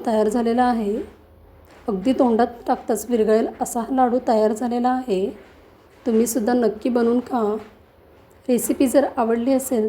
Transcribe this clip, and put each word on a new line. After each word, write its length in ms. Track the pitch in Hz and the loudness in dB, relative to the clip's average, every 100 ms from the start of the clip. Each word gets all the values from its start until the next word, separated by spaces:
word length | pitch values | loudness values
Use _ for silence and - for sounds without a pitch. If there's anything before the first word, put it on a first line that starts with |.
| 247 | 0
तयार 220 | 214 214 | 0 2
झालेला 360 | 240 233 240 | 2 0 2
आहे. 560 | 247 233 202 233 392 - - - - - - - - | 2 0 -2 -4 -8 -16 -20 -20 -20 -20 -20 -12 -6
अगदी 240 | 190 220 | -2 0
तोंडात 340 | 254 247 226 240 - - | 2 2 2 0 -2 -4
टाकताच 380 | 254 - 214 - | -4 -2 -6 -2
विरघळेल 380 | 240 214 220 - - | 0 2 2 0 -4
असा 200 | 233 240 | -6 -6
हा 140 | 220 | -2
लाडू 240 | 262 247 254 262 | 0 2 2 0
तयार 240 | 220 214 | 2 2
झालेला 360 | 220 247 240 247 | 0 -2 -2 0
आहे. 400 | 254 254 185 214 - - - - - - - - | -2 -2 -2 -2 -6 -20 -20 -20 -20 -20 -8 0
तुम्हीसुद्धा 460 | 220 233 233 214 | 2 2 0 0
नक्की 360 | 247 226 - 262 | 2 0 0 -2
बनवून 320 | 240 233 247 | 2 2 0
खा. 220 | 240 247 208 214 - - _ _ - - - - - | 0 -2 -2 -4 -8 -20 _ _ -20 -20 -20 -12 -2
रेसिपी 380 | 240 - - 269 | -2 0 0 2
जर 180 | 277 302 - | 2 2 0
आवडली 360 | 226 233 240 | 0 0 2
असेल 360 | 269 269 233 | 0 0 -2